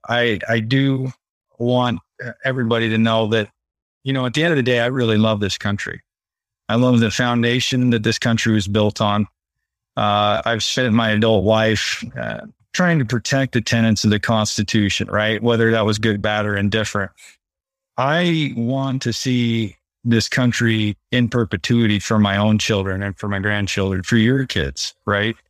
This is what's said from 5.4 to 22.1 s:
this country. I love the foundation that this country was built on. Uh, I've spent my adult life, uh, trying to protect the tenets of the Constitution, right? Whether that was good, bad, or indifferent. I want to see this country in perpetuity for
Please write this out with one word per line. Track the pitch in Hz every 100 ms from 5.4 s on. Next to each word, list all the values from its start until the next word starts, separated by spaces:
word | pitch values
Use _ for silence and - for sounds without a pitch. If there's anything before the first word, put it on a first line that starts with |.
this | 101 -
country. | 104 101 - 50 _ _ _ _ _ _ _
I | 110
love | 127 120
the | 113
foundation | - 123 120 117 123 - 131 123
that | 117
this | 110 113
country | 120 113 113
was | 110 98
built | 104 104 -
on. | 104 104 104 _ _ _ _ _ _ -
Uh, | 104 104 104 107
I've | - 113
spent | - - 127
my | 110 110
adult | 107 113 110
life, | 95 110 110 104 - - 117 -
uh, | 58 55 - _ _
trying | - 180 165
to |
protect | 113 120 - 139 131
the | 123
tenets | - 117 113 107
of | 110
the | 104
Constitution, | - 113 104 - 104 110 101 - 95
right? | 98 107 107
Whether | 117 117 113
that | 113
was | 107 107
good, | 113 101
bad, | 107 107 104
or | 101
indifferent. | 101 110 107 104 95 _ - _ _ _ _ _ _ -
I | 135 160 175 165 147 117
want | 117 135 135 131
to | 120
see | 110 131 123 117 113 107 - _ _
this | 120 117 -
country | - 127 - 117 110 107 101 _
in | 123 120
perpetuity | 123 113 92 - 120 113 104
for | -